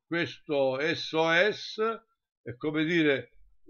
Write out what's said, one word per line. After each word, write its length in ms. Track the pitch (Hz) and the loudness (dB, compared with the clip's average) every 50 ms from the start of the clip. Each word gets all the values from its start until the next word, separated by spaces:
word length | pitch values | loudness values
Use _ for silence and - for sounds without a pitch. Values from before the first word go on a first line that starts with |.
| _ | _
questo 720 | - 160 170 160 131 - - _ - 147 139 135 131 131 135 | -6 -4 -4 -4 -4 -6 -12 _ -4 0 0 0 0 0 -2
S 320 | 151 170 160 - - - | -2 -2 -4 -4 -6 -4
O 180 | 151 160 160 165 | 0 0 2 4
S, 480 | 165 175 196 214 - - - - - 214 220 226 220 - _ _ _ _ _ _ _ _ | 4 4 4 2 0 -4 -10 -12 -6 -4 -4 -4 -4 -6 _ _ _ _ _ _ _ _
è 140 | - 110 120 | -16 -16 -10
come 280 | - - 156 151 156 156 | -6 -4 -2 0 0 0
dire: 460 | 160 175 165 156 147 139 165 160 - _ - - - _ _ - | 2 2 4 4 4 2 2 -2 -8 _ -20 -20 -20 _ _ -20